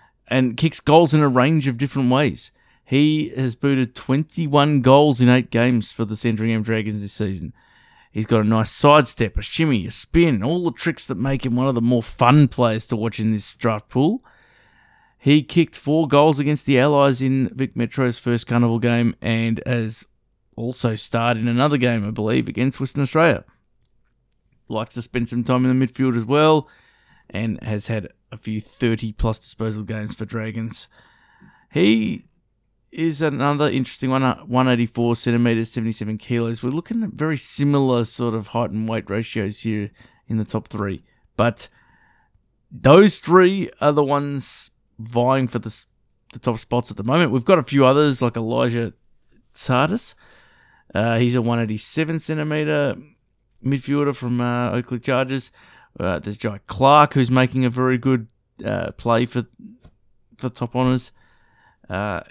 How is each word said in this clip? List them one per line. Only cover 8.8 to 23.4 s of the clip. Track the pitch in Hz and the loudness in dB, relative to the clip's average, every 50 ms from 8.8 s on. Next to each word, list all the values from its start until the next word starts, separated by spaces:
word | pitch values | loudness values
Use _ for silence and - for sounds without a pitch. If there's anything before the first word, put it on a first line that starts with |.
| - 143 147 156 135 - - - 117 101 - - | 6 8 8 8 6 4 -2 -4 -4 -4 -4 -6
a | 104 | -8
shimmy, | - - - 165 156 131 107 87 | -6 -4 -2 0 0 0 0 -2
a | - | -4
spin, | - - - - - 165 170 165 139 101 | -8 -12 -10 -2 2 2 4 4 2 0
all | 98 123 165 180 180 | 0 -2 -2 -2 -2
the | 170 | -4
tricks | - - - 170 160 - - | -6 -4 -4 -4 -4 -6 -8
that | - 135 | -8 -6
make | - 117 135 139 131 - | -4 -2 -2 -2 -2 -2
him | 131 117 | -2 -2
one | 123 131 139 | 0 0 0
of | 131 | 0
the | 117 | 0
more | 117 117 123 120 | 2 2 2 0
fun | 113 - - - 127 120 139 151 147 123 | 0 -4 -2 2 4 6 8 8 6 6
players | - - 123 117 110 110 - - | 4 2 0 0 0 -2 -4 -6
to | 123 | -4
watch | 107 107 117 101 - | -4 -4 -4 -4 -2
in | 110 110 | -2 0
this | 110 104 98 - - | 0 -2 -4 -8 -10
draft | - - 113 110 104 - _ | -2 0 0 0 0 -4 _
pool. | - 127 139 165 214 262 - _ _ _ _ _ _ _ _ _ _ _ _ _ _ _ _ _ _ _ | -2 0 2 2 0 -2 -6 _ _ _ _ _ _ _ _ _ _ _ _ _ _ _ _ _ _ _
He | - 139 143 151 131 | 2 4 4 4 4
kicked | - - 170 160 - - - | 2 0 0 0 0 -2 -8
four | - 139 151 160 165 139 | -4 -2 0 0 2 2
goals | 135 143 147 160 151 135 | 4 4 6 4 4 2
against | 147 143 151 143 - | 0 -2 -2 -2 0
the | - 139 123 | 0 2 4
Allies | 127 147 151 143 139 139 131 123 | 4 4 4 4 4 2 2 0
in | 131 131 135 135 131 - | 0 0 0 0 0 -2
Vic | - 120 135 - - | -2 -4 -6 -6 -4
Metro's | - 120 117 - - 131 123 117 - | -4 -6 -4 -2 -2 -2 -2 -2 -4
first | - 123 120 117 - - | -2 -2 -2 -2 -2 0
Carnival | 120 120 120 117 117 120 | 0 2 2 2 2 0
game | 110 120 117 117 120 117 - - | 0 0 0 2 0 0 -2 -4
and | - 98 113 113 113 113 113 - - - | -4 -4 -2 -2 0 -2 -2 -4 -4 -4
has | 127 120 113 110 110 - - - _ _ _ _ _ _ _ _ _ | -4 -4 -4 -6 -8 -12 -18 -20 _ _ _ _ _ _ _ _ _
also | - 117 120 127 - - 120 110 | -10 -8 -8 -6 -4 -2 -2 -2
starred | 104 - - - 117 117 120 120 113 | -4 -6 -4 -2 0 0 0 0 0
in | 113 120 | 0 0
another | 117 123 135 151 160 139 | 0 2 2 2 2 0
game, | 123 120 117 113 101 | 0 0 0 -2 -2
I | 104 | -4
believe, | 110 - 107 110 117 131 - - | -4 -4 -2 -2 0 0 -2 -2
against | - - 127 135 131 - | -4 -4 -4 -4 -4 -4
Western | 139 131 - 139 139 | -8 -6 -4 -4 -4
Australia. | 131 - 160 165 170 117 87 | 0 2 4 4 4 2 0